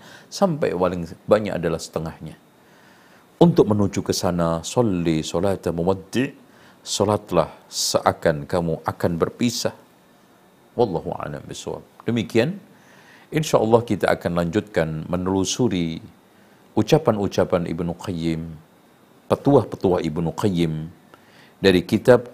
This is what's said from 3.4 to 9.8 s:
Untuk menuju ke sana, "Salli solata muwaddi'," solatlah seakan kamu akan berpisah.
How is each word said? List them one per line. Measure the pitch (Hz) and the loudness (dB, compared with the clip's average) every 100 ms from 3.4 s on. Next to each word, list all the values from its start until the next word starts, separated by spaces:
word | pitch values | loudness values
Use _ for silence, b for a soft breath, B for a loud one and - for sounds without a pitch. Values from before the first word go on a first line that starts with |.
Untuk | 170 170 104 | 6 6 4
menuju | 104 101 101 - | 4 0 -2 -4
ke | |
sana, | - 95 87 85 82 | -2 -2 0 0 -2
"Salli | - 123 117 90 85 78 78 | -2 0 0 0 0 0 -2
solata | 85 98 92 87 | -2 -2 -2 -4
muwaddi'," | 82 87 95 - 117 139 - - B B B - | -2 -2 -2 -4 -4 -4 -6 -20 B B B -6
solatlah | - 101 104 - 87 73 - - | -2 0 0 0 0 0 -4 -12
seakan | - - - 95 87 85 76 69 | -6 -2 0 0 2 0 0 -2
kamu | 90 85 80 - | -2 -2 -4 -6
akan | - 90 82 | -4 -2 0
berpisah. | 87 - 120 - - - | -2 -2 -4 -2 -6 -8